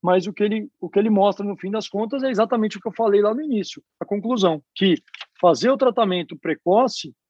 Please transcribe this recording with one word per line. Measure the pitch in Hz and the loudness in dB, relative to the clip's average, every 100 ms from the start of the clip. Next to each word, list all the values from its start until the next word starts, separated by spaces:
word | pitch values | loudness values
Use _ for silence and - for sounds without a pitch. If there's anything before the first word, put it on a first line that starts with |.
mas | 170 185 180 | 4 2 2
o | |
que | - | -2
ele, | 208 220 208 _ | -2 -2 -6 _
o | 180 | -4
que | 202 | 0
ele | 214 | 2
mostra, | 208 202 190 202 | 4 2 0 -6
no | 196 | -8
fim | 196 | -6
das | 214 - | -6 -6
contas, | 196 220 277 | -6 -4 -4
é | 262 | -4
exatamente | 233 226 240 214 208 | 0 0 2 -2 -4
o | |
que | 226 | -12
eu | |
falei | - 226 202 | -2 2 4
lá | 208 | 2
no | 233 | 0
início, | 311 233 190 - _ _ | -4 -4 -4 -10 _ _
a | |
conclusão, | - 202 202 247 190 156 _ | -6 -6 -2 0 2 0 _
que | - 190 170 _ - - _ | -2 0 0 _ -20 -20 _
fazer | 180 143 214 | 2 4 2
o | 269 | 2
tratamento | 254 247 214 180 165 156 | 0 2 0 0 -4 -8
precoce | 185 151 - 202 254 - 156 - | -6 -4 0 2 2 -2 -14 -16